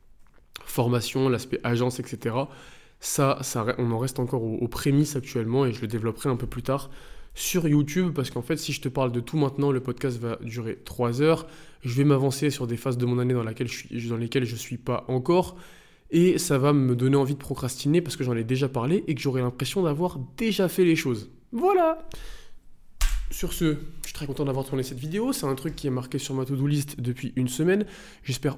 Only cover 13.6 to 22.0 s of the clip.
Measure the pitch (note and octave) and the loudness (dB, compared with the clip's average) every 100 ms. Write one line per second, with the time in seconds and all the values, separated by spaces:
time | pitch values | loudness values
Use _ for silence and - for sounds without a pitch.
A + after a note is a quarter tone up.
13.6 | A#2+ - - A#2+ A#2 A#2 A#2 C3+ A#2 A#2 | -6 -8 -8 -6 -4 -2 -2 0 0 -4
14.6 | - A#2+ - A#2+ - B2+ B2 F3 - - | -8 -8 -4 -4 -2 -2 2 2 2 -4
15.6 | - - - _ - E3 F3+ - - C#3 | -18 -20 -20 _ 0 4 6 4 2 4
16.6 | C#3+ D3 B2+ A#2+ C3 C#3 C3+ C#3 - C3 | 4 6 4 4 4 4 2 -2 -6 -4
17.6 | B2+ - C#3+ E3+ E3 - B2+ A#2 A2+ C3 | -6 -2 2 2 2 -2 -2 0 0 0
18.6 | C#3 C3 B2+ F#3+ - D#3 C#3 B2+ B2 - | 0 0 0 0 0 -2 0 0 0 -2
19.6 | C3+ G3+ E3+ C#3+ F3 C#3+ B2 - A3+ G3 | -2 0 0 2 -2 -4 -10 -2 0 2
20.6 | F3+ F#3+ F3+ D#3+ C3+ A2 G2+ - - A#3 | 2 4 4 4 2 -2 -6 -18 -10 0
21.6 | F4+ F#4 D#4+ D#4+ | 4 4 4 0